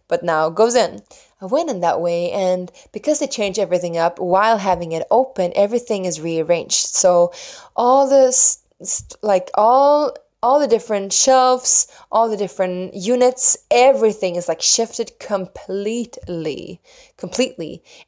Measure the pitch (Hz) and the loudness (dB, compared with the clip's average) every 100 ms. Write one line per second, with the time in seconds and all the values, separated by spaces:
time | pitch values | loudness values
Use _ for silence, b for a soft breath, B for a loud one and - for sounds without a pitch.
0 | - 175 170 156 160 165 233 240 180 202 | -4 -4 0 0 0 2 2 2 0 -4
1 | - b b b 190 285 339 190 170 - | -20 b b b -4 -2 -2 -2 -2 0
2 | 175 170 175 196 185 180 180 b b 214 | -2 -2 -4 -2 -2 -2 -6 b b -6
3 | 294 302 - - 202 202 170 180 175 165 | -2 -2 -4 -4 -4 -4 -2 -2 -2 -2
4 | 170 170 180 190 220 208 190 175 165 165 | -2 -2 0 2 4 2 0 -2 -4 -6
5 | - 233 - - 175 202 202 233 240 202 | 0 0 0 -2 -2 0 0 0 -4 -4
6 | 185 156 165 160 156 170 - - - - | -4 -6 -4 -2 0 0 -2 -4 -2 0
7 | 180 175 175 B B B B - 240 269 | 4 4 2 B B B B 0 4 4
8 | 269 269 262 254 - - _ - - - | 6 6 4 4 0 -2 _ -16 -10 -10
9 | - - 208 185 185 - 226 269 285 294 | -10 -6 0 0 0 2 4 6 4 4
10 | 294 - _ _ 240 294 262 220 - 208 | 0 -6 _ _ 0 2 2 0 0 -6
11 | 196 - 262 262 254 254 - - - B | -2 0 2 4 4 2 0 0 -2 B
12 | B 220 226 208 190 - 185 180 185 202 | B 0 0 -2 -6 -4 -4 -4 -8 -6
13 | 190 247 247 254 - - - 240 262 220 | -2 2 2 2 -2 -2 0 4 6 4
14 | 220 208 185 175 175 165 - - 226 - | 2 0 -4 -4 -4 -4 -2 -2 -2 -6
15 | 214 - - 196 180 - - 196 208 240 | -10 -12 -8 -6 -6 -14 -10 -8 -6 -6
16 | 226 - - 170 156 - - 175 b b | -8 -12 -12 -8 -8 -10 -12 -18 b b
17 | b b 175 - 254 - 156 170 B B | b b -8 -4 -4 -6 -14 -16 B B